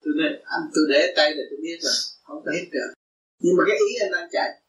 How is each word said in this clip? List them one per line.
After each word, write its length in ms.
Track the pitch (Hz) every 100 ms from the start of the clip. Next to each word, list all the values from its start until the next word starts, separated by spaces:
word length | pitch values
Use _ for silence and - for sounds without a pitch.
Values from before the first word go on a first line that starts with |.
Tôi 100 | 156 151
nói, 120 | 151 - - 170
"Anh, 80 | 156
tôi 100 | 165 151
để 220 | 143 - -
tay 180 | 151 151
để 60 | -
tôi 100 | 143
biết 140 | 160 170
rồi, 120 | 147 - - -
không 180 | - 147 -
có 60 | 165
hít 120 | 175
được." 180 | 135 - - _ _ _ _
Nhưng 160 | 175 180
mà 60 | -
cái 100 | 214 208
ý 20 | 240
anh 80 | 202
đang 160 | 175 170
chạy. 180 | - - -